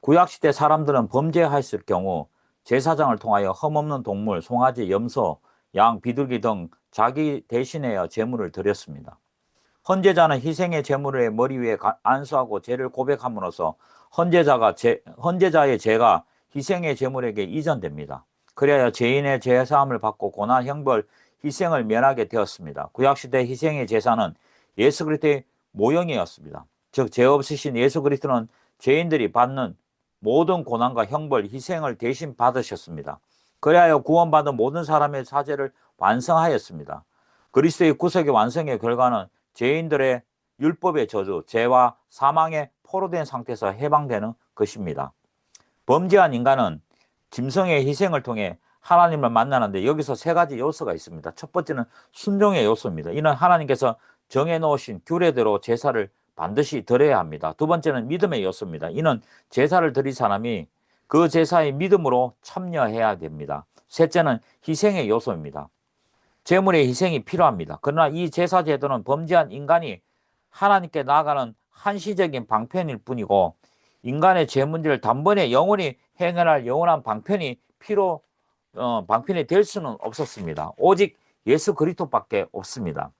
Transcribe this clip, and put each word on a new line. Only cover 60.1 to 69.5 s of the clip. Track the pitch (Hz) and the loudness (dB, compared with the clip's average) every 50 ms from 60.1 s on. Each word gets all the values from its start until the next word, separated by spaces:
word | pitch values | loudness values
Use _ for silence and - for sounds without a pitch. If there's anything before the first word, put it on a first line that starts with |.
| 131 | -4
사람이 | 127 123 104 101 101 113 120 113 95 78 _ _ _ _ _ _ _ _ _ | -2 -2 -2 -2 -2 -4 -4 -6 -6 -8 _ _ _ _ _ _ _ _ _
그 | - 151 170 160 | 2 4 4 4
제사의 | - 165 160 - 180 170 156 147 135 | 4 2 2 4 2 2 2 2 -2
믿음으로 | 139 175 196 202 185 165 135 123 123 127 123 - _ | -4 0 2 2 2 2 2 2 2 0 -2 -4 _
참여해야 | _ - - 185 185 180 175 156 131 110 107 113 113 110 101 87 | _ -14 -12 -10 -10 -6 -2 -2 -2 -2 0 0 0 0 0 -2
됩니다. | 82 78 78 76 73 71 73 71 - _ _ _ _ _ | -8 -12 -12 -12 -10 -10 -10 -10 -10 _ _ _ _ _
셋째는 | - - 165 160 - 175 165 151 131 123 _ _ _ _ _ | 0 0 0 2 2 0 2 2 0 -2 _ _ _ _ _
희생의 | - 160 151 - 208 202 180 143 104 | -6 -4 0 0 0 0 0 0 0
요소입니다. | 107 117 - 135 101 82 78 71 69 73 71 73 _ _ _ _ _ _ _ _ _ _ _ _ _ _ _ | 0 0 0 -4 -8 -6 -8 -12 -14 -14 -16 -16 _ _ _ _ _ _ _ _ _ _ _ _ _ _ _
제물의 | - 180 185 190 190 180 160 143 127 | 2 2 4 4 4 4 4 4 2
희생이 | 123 - 180 180 165 135 107 | 2 0 -2 0 -2 -4 -6
필요합니다. | - - 170 180 151 117 90 80 76 76 - | -6 0 2 2 2 2 0 -8 -10 -12 -6
그러나 | - 143 143 160 165 143 | -4 -4 2 2 2 0
이 | 147 165 180 160 | 0 -4 -6 -4
제사 | - - 175 165 180 185 165 | -2 -2 -2 2 0 0 0
제도는 | 151 151 135 135 143 135 120 98 | 0 -2 -2 -2 -4 -4 -4 -2
범죄한 | - 139 151 165 156 180 170 156 - | -2 -4 -4 -2 2 2 2 2 2